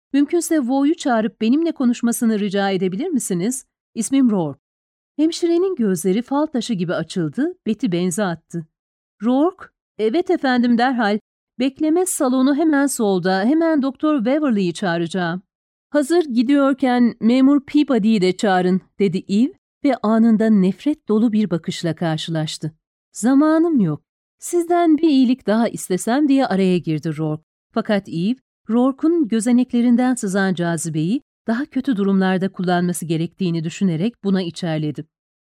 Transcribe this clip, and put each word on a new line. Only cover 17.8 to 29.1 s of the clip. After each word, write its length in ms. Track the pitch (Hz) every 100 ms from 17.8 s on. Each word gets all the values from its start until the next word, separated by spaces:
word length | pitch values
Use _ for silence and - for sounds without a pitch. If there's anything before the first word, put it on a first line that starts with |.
| 294 233 208 220
de 160 | 185 180
çağırın," 440 | 214 180 185 185 - -
dedi 260 | 196 185 -
Eve 240 | 196 285 - _ _
ve 120 | 285 240
anında 480 | 208 226 233 208 220
nefret 580 | 208 185 190 294 302 -
dolu 240 | 214 240
bir 180 | 214 208
bakışla 440 | 165 185 - 165
karşılaştı. 800 | 156 170 156 - 160 156 - 151 - _ _ _
"Zamanım 680 | - 233 277 311 320 339 277
yok. 220 | 170 147 _ _ _ _
Sizden 600 | - 349 339 349 339 302
bir 100 | 330
iyilik 380 | 262 247 254 -
daha 220 | 220 226
istesem," 600 | - - 180 220 262 294
diye 180 | 269 254
araya 320 | 190 185 180
girdi 380 | 160 156 165 151
Rourke. 280 | 156 156 - _ _
Fakat 360 | 233 220 202 -
Eve, 280 | 165 190 254 _ _ -
Rourke'un 580 | 233 262 269 320